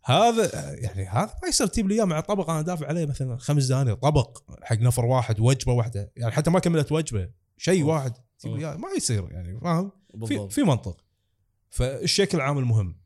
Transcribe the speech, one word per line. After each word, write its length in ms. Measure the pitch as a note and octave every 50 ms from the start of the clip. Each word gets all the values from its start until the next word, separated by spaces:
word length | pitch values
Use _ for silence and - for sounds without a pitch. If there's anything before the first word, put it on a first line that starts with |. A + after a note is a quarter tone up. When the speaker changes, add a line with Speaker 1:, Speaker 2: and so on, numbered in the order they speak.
| _
Speaker 1:
هذا، 680 | - B2 E3+ A3 A#3+ A#3 A3+ G#3 - - D#3+ C#3 C#3+ C#3+
يعني، 340 | A#2 A#2 A2 - G2 F#2+ F#2
هذا 260 | F#2+ B2 G3 A3 - -
ما 60 | F#4+ F4+
يصير 180 | - - C4
تجيب 220 | F3+ - A#3 G#3 F#3+
لي 60 | G#3
إياه 100 | A3+ A3
مع 160 | F3+ D#3 D#3
طبق 300 | E3 - G#3+ G3 E3+ D#3+
أنا 120 | E3 D#3
دافع 240 | D#3 E3+ F3+ D#3+ D3
عليه 200 | C3+ D#3 F3 E3
مثلًا 300 | C#3+ C3 - C3+ C3 A#2+
خمس 300 | B2 - - D3 D3 C3+
دنانير، 280 | B2+ C3 C3 C3+ A#2+ G2+
طبق 480 | - - D3 D3+ D3 A#2+ - - - _ - - -
حق 140 | - - A2+
نفر 280 | G#2+ A#2+ B2 A#2 B2+ A#2+
واحد، 360 | A#2 C3 B2+ A#2 - A2 G2+
وجبة 320 | A2+ B2 C3+ C3 - B2+
واحدة. 400 | B2 B2 A2+ A#2+ - G2+ G2+ - _
يعني 160 | - A#2+ A2+
حتى 180 | - D3+ D3 E3
ما 80 | E3+ F#3
كملت 340 | - F3 E3+ D#3+ C#3 A2+
وجبة. 380 | D3 D#3+ D#3+ - A#2+ G2+ F2 - - _ _ _ _ _
شيء 240 | - E3 F#3+ F#3+
Speaker 2:
أوف. 80 | C#3+ D3+
Speaker 1:
واحد 220 | D#3+ D3+ C3+ B2+ A#2 - _ _ _ _
تجيب 180 | - A2+ A2+
لي 80 | C#3+ D#3+
Speaker 2:
أوف. 80 | D#3 C#3+
Speaker 1:
إياه. 20 |
ما 120 | E3+ B3 F#4+ G4
يصير 320 | F4+ - - A#2+ G2+ F2+ -
يعني، 300 | - F2+ F2 E2+ F#2+ A#2
فاهم؟ 320 | - F3 E3 E3 F#3+ G3 _ _ _ _
في، 60 | - G#2+
Speaker 2:
بالضبط. 340 | A2+ A2 - - G2+ G2
Speaker 1:
في 100 | - C#4+
منطق. 420 | C#4+ F3+ C3 - - F#2+ E2+ _ _ _ _ _ _ _ _ _ _ _ _ _ _ _
فالشكل 680 | - - B2 C3 C#3 - - E3 - - G3 G3 - E3
عامل 240 | C3 C#3 C#3+ C#3 B2+
مهم. 320 | B2 A2+ A2 G2 F2 E2 - _